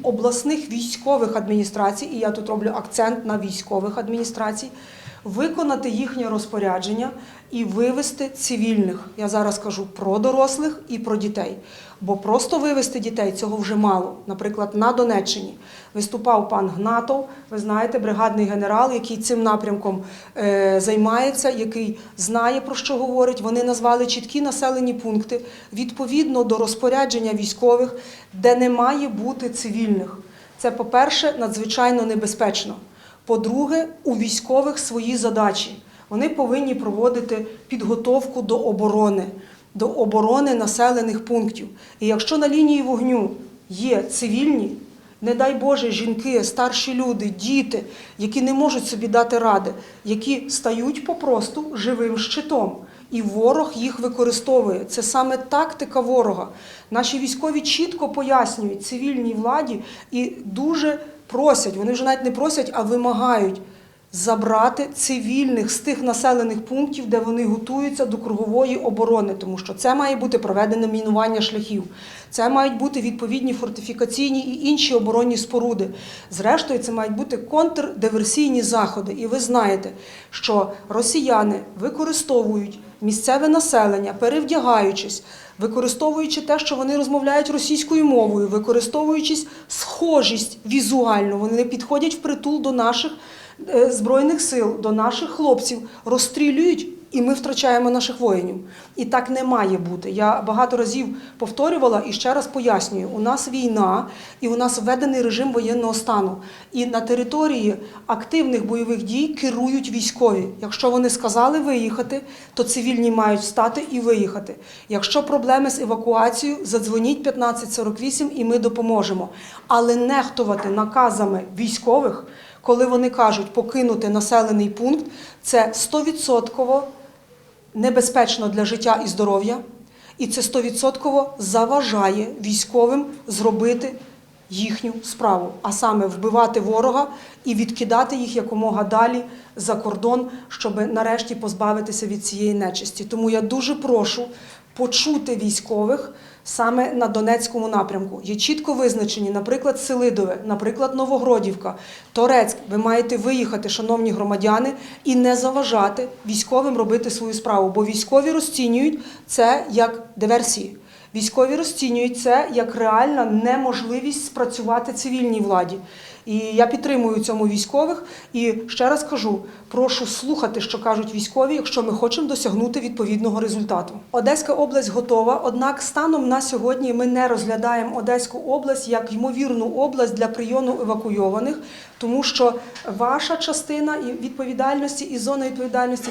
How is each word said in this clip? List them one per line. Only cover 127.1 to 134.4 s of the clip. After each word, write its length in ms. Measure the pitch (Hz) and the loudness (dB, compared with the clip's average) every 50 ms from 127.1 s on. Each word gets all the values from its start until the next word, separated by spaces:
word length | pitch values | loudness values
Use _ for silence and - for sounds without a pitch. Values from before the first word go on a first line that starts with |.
| - - _ _ - _ _ - _ _ _ _ - | -20 -20 _ _ -20 _ _ -20 _ _ _ _ -4
небезпечно 760 | 214 226 254 233 247 240 - - 254 233 233 - 233 214 | 0 0 2 4 4 2 4 4 2 2 2 2 -2 -2
для 180 | 208 202 220 208 | -2 0 0 0
життя 360 | 214 233 226 - 233 220 - - | 0 -2 0 2 2 2 2 0
і 20 | |
здоров'я, 500 | 196 175 202 208 208 196 196 202 226 240 262 - - - - - - - - - - - | -2 -2 0 2 2 2 2 0 0 -4 -4 -6 -12 -18 -20 -20 -20 -20 -20 -20 -14 -8
і 100 | - 254 | -6 -4
це 140 | 220 220 254 | -4 -2 -2
стовідсотково 920 | - - - 254 233 240 220 - 269 269 269 269 - 294 269 277 277 277 277 - | -2 0 0 0 0 -2 -2 0 0 0 0 0 -2 0 2 2 2 0 -4 -6
заважає 880 | 202 190 196 226 233 240 277 285 262 220 214 208 196 190 196 214 214 226 - - | -4 0 2 2 4 4 2 2 2 2 2 2 2 2 2 0 -2 -4 -6 -8
військовим 640 | 202 208 208 214 - - - 240 233 240 269 285 285 - - - - | -4 -2 -2 -2 -2 2 4 4 6 6 4 2 -2 -4 -8 -14 -10
зробити 640 | 233 196 185 185 226 208 - 226 233 247 240 262 262 254 - - - - - _ _ _ - | -8 -4 0 0 2 2 2 2 2 2 0 -2 -6 -8 -10 -18 -20 -20 -20 _ _ _ -20